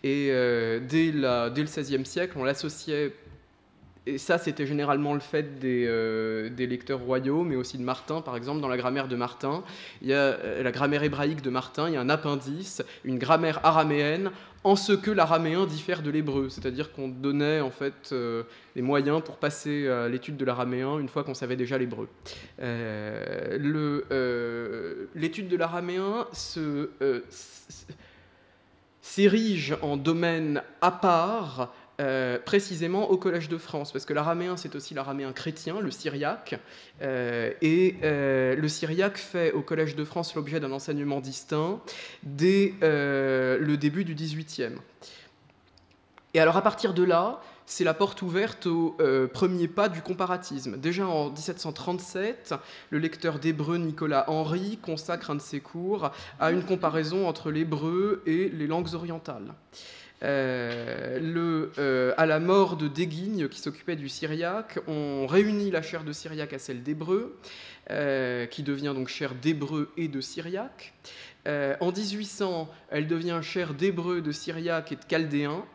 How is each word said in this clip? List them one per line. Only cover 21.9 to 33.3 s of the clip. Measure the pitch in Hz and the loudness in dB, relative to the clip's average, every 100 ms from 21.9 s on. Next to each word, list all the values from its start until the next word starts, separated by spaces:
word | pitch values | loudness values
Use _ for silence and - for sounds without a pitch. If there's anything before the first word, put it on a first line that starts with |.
| 113 110 - - - - - | -4 -10 -12 -18 -16 -16 -8
Euh, | 123 117 113 107 107 107 - - - - | -6 -4 -4 -6 -6 -6 -6 -6 -4 0
le, | 143 151 151 143 - | 0 2 0 -2 0
euh, | 131 127 120 120 117 117 110 87 - 98 | 0 2 0 -2 -4 -6 -6 -6 -8 -10
l'étude | 165 160 160 185 | -4 -4 -4 -2
de | 175 | 0
l'araméen | 165 175 175 180 196 220 240 | 0 -2 -4 -2 -2 -2 -6
se, | - - 170 156 143 151 - | -8 -10 -6 -4 -2 -4 -2
euh, | 139 120 - | 0 0 -4
s-, | - - - - | -18 -20 -20 -20
s-, | - - - - - - _ _ _ _ _ _ _ | -20 -18 -20 -20 -20 -20 _ _ _ _ _ _ _
s'érige | - - 202 214 226 185 139 143 | -8 6 8 8 4 2 0 0
en | 151 143 | 0 0
domaine | 139 165 170 165 156 147 - - | 2 2 2 2 0 0 -4 2
à | 175 | 2
part, | 180 196 170 175 226 170 127 120 - - - | 4 4 6 4 0 -4 -4 -6 -6 -18 -4
euh, | 139 131 127 123 | 0 2 0 -2
précisément | - 202 196 175 165 190 208 | 2 2 2 -4 -2 0 2
au | 185 | 2
Collège | 185 | 2